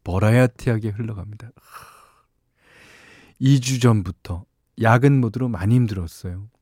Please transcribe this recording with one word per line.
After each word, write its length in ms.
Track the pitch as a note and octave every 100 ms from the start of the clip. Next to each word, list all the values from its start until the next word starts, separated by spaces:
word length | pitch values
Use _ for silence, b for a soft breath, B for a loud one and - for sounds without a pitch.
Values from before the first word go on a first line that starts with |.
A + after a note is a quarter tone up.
머라이어티하게 880 | - F#2 A2 A#2+ B2+ - B2+ A2 A2
흘러갑니다. 640 | G2+ A2+ G#2 G2 G#2+ A2+ - B B B B B B B _ _ _ b b b b b b b b
이 220 | C3 C#3
주 180 | B2+ C3
전부터 640 | B2 A2 F#2 - - F2 - _ _ -
야근 400 | A2+ A#2+ C#3 C3+
모드로 260 | A#2 A2+ B2+
많이 280 | F#2 G2+ B2
힘들었어요. 760 | A2+ F#2+ E2 - F#2 F2+ G#2+ _